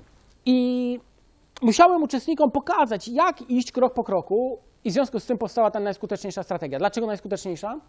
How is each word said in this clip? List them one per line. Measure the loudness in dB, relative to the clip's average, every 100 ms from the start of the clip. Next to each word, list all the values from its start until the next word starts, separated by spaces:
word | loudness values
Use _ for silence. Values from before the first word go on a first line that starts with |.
| -16 _ _ _ 0
i | 2 2 0 -4 -6 -10 _ _ _ _ 0
musiałem | 2 6 6 6
uczestnikom | 0 -2 -2 2 2
pokazać, | 2 -2 0 0 0 -4
jak | 0 0 0 -2
iść | -2 -2
krok | 0 2
po | 0
kroku | -2 -2 0 0 0 -6 _ _ -2
i |
w |
związku | 0 0 -4
z | -4
tym | -4
powstała | -2 0 0
ta | 0
najskuteczniejsza | -4 -6 -8 -8 -8 -10
strategia. | -6 -6 -6 -2
Dlaczego | -2 -2 -4
najskuteczniejsza? | -6 -6 -8 -6 -8 -8 -10